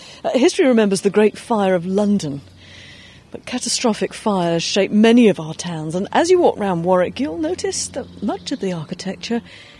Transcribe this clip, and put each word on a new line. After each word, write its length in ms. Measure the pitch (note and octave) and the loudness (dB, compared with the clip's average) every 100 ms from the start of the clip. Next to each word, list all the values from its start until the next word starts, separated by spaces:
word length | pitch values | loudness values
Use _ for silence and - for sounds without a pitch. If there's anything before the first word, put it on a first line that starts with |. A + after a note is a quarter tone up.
| - - | -20 -10
Uh, 60 | - | -2
history 360 | B3+ E4 - C#4 | 2 2 4 4
remembers 360 | A3+ G#3 F#3+ | 4 2 2
the 80 | G3+ | 0
Great 260 | G#3 G#3+ - | 2 2 0
Fire 380 | - A3 G3 | -4 0 2
of 100 | F3+ | 0
London, 560 | F3 F#3+ G#3 G3+ D3+ C#3 - - - - - - - - _ | 0 0 2 0 -2 -8 -12 -20 -20 -20 -20 -20 -20 -20 _
but 140 | - | -18
catastrophic 720 | - B3 A#3+ - A#3+ G#3 F#3+ | -10 -8 -6 -2 -2 -2 -4
fires 480 | - A3 F#3+ E3+ E3 | -4 -2 0 0 0
shape 280 | - G#3+ G3 | -2 -2 2
many 380 | G#3 A3+ A#3+ A3 | 4 6 6 4
of 100 | E3 | 2
our 140 | D#3 | -6
towns, 420 | D#3+ F3 D#3+ D#3 | -10 -8 -8 -6
and 140 | F3 G3 | -6 -2
as 180 | B3 E4+ | 0 4
you 80 | F4+ | 4
walk 180 | D4+ - | 4 2
round 280 | G3 F3 F3 | -2 -2 2
Warwick, 340 | F#3 F3 F#3 | 2 0 -4
you'll 160 | D4 E4+ | -6 -4
notice 520 | D#4 F4+ G4 F4+ - | -6 -4 -6 -6 -8
that 340 | D#4 - - | -10 -12 -8
much 300 | G#3+ F#4 - | -6 -6 -8
of 80 | C4+ | -6
the 120 | F#3+ | -6
architecture 680 | E3+ D3+ - F#3 F#3 - A#3 - - - | -6 -8 -10 -10 -10 -6 -6 -8 -20 -20